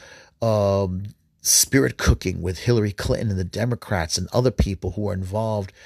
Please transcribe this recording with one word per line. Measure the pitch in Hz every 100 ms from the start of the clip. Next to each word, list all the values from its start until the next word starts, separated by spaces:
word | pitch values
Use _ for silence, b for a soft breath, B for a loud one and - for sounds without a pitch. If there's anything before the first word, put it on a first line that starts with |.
| B B B _
um, | 117 107 101 98 95 92 101 - _ _
spirit | - - - 135 131 -
cooking | - 120 92 87
with | 87 90
Hillary | - 120 104
Clinton | 95 - - 110
and | 95
the |
Democrats | 90 98 120 117 - 98 80 -
and | 92
other | - 123
people | - 98 95 92
who | 92 104
are |
involved, | 95 92 104 113 107 98 B